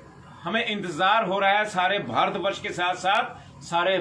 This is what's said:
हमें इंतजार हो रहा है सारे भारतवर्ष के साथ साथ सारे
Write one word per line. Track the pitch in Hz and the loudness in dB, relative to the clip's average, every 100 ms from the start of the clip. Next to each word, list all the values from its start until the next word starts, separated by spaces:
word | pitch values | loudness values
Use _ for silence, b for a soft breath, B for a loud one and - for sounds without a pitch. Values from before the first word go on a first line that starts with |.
| - - - - | -18 -20 -20 -12
हमें | - 226 220 | -4 -2 -2
इंतजार | 208 185 151 185 220 190 | -4 -4 0 2 4 2
हो | 196 | 2
रहा | 196 | 2
है | 208 208 | 2 0
सारे | 180 180 202 | 0 0 0
भारतवर्ष | 127 123 180 185 190 185 | -2 0 0 0 -2 -4
के | 208 | -6
साथ | 175 175 180 | -2 -2 0
साथ | 185 214 - - - - | 0 0 0 -8 -20 -18
सारे | - 170 185 190 | -4 0 2 0